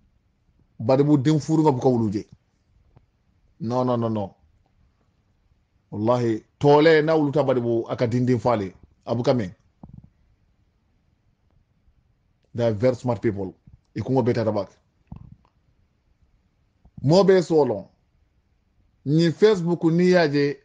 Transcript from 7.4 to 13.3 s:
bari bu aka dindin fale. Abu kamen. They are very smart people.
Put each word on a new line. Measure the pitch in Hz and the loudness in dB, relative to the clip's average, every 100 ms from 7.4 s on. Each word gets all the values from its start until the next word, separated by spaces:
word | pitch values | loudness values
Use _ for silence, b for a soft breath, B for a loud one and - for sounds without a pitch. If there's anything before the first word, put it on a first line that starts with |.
bari | 135 127 | 0 0
bu | 120 117 113 | -2 -2 -4
aka | 127 123 | -4 -2
dindin | 123 123 123 | -2 0 0
fale. | 127 113 95 - _ _ - | 0 -2 -4 -12 _ _ -8
Abu | 117 | -4
kamen. | 143 127 92 - _ _ - - - _ _ _ _ _ _ _ _ _ _ _ _ _ _ _ _ _ _ _ _ _ _ _ _ 113 | 0 -2 -4 -12 _ _ -20 -20 -20 _ _ _ _ _ _ _ _ _ _ _ _ _ _ _ _ _ _ _ _ _ _ _ _ -4
They | 117 | -2
are | |
very | 104 127 120 | 0 -2 -2
smart | 127 113 | -4 -4
people. | 120 | -4